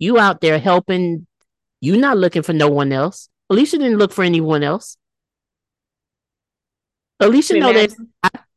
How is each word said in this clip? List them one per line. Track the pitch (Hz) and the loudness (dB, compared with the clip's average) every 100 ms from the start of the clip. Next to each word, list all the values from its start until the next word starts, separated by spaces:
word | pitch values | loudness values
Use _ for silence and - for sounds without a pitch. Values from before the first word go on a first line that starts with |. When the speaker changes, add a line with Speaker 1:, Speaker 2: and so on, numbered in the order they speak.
Speaker 1:
You | 175 240 | 0 2
out | 202 170 | 2 0
there | 165 156 | 0 0
helping. | 196 180 - 180 180 165 175 _ _ _ _ - | 0 0 0 -4 -4 -6 -12 _ _ _ _ -10
You | 139 208 | -2 0
not | 277 220 | 2 0
looking | 175 170 | 0 -2
for | 151 | -4
no | 160 147 | 0 0
one | 143 139 | 0 -2
else. | 135 160 - - _ - | -2 -4 -6 -20 _ -2
Alicia | 196 294 311 | 0 0 0
didn't | 262 214 | 0 0
look | 196 | 0
for | - | 0
anyone | 180 165 156 151 | -2 0 0 -2
else. | 147 185 - - _ _ _ _ _ _ _ _ _ _ _ _ _ _ _ _ _ _ _ _ _ - | -2 -4 -8 -20 _ _ _ _ _ _ _ _ _ _ _ _ _ _ _ _ _ _ _ _ _ -2
Alicia | 208 262 311 | 2 2 2
Speaker 2:
Wait, | 330 | 2
Speaker 1:
know | 262 | 2
that, | 220 208 | 2 0
Speaker 2:
Madison? | - 226 _ 185 - _ | -4 -20 _ -6 -6 _